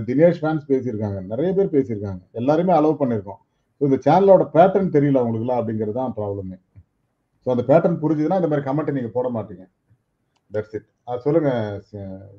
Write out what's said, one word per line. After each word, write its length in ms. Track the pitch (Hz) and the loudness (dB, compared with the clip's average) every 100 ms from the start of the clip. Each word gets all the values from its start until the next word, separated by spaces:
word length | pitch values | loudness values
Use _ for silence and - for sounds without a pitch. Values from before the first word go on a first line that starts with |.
தினேஷ் 400 | 107 127 170 170 | -2 4 4 4
fans 240 | 156 156 143 | -2 -2 0
பேசியிருக்காங்க, 500 | 135 120 107 107 98 92 | -2 -2 -4 -4 -6 -6
நிறைய 240 | 113 170 | -4 -2
பேர் 160 | 185 180 | 0 0
பேசியிருக்காங்க. 540 | 147 120 107 101 92 - | 0 0 -2 -8 -10 -12
எல்லாருமே 400 | 113 123 156 180 | -6 0 2 4
allow 280 | 165 156 147 | 4 4 2
பண்ணிருக்கோம். 400 | 135 110 98 90 _ _ _ - | 0 -2 -6 -16 _ _ _ -4
So 80 | 143 | 0
இந்த 100 | 135 | 2
சேனலோட 440 | 139 170 196 180 156 | 4 4 6 6 6
pattern 380 | 156 190 196 185 | 4 6 4 0
தெரியல 300 | 143 143 135 | 2 2 2
அவங்களுக்குலாம் 400 | 120 113 123 123 | 0 -2 -2 -2
அப்படிங்கிறது 320 | 113 110 107 | -2 -4 -4
தான் 220 | 113 127 107 | -4 -6 -6
ப்ராப்ளமே. 400 | 104 101 95 92 _ _ _ _ _ _ _ _ - | -6 -6 -10 -14 _ _ _ _ _ _ _ _ -4
So 80 | |
அந்த 100 | 123 120 | -2 4
pattern 340 | 160 180 156 | 4 4 0
புரிஞ்சுதுன்னா 400 | 151 151 156 190 | -2 0 0 0
இந்த 100 | 160 | 0
மாதிரி 140 | 147 | -2
comment 280 | 135 147 151 | -2 -4 -2
நீங்க 200 | 139 117 | -4 -4
போட 160 | 123 127 | -4 -4
மாட்டீங்க. 360 | 117 98 90 92 _ _ _ _ _ _ _ _ | -4 -8 -14 -20 _ _ _ _ _ _ _ _
That's 220 | 104 107 | -8 -8
it. 100 | 107 - _ | -10 -16 _
ஆ, 160 | - 123 | -10 -6
சொல்லுங்க, 320 | 147 165 147 120 107 101 | -2 0 0 -2 -4 -8
ச-, 440 | - 104 98 95 98 | -12 -16 -14 -14 -18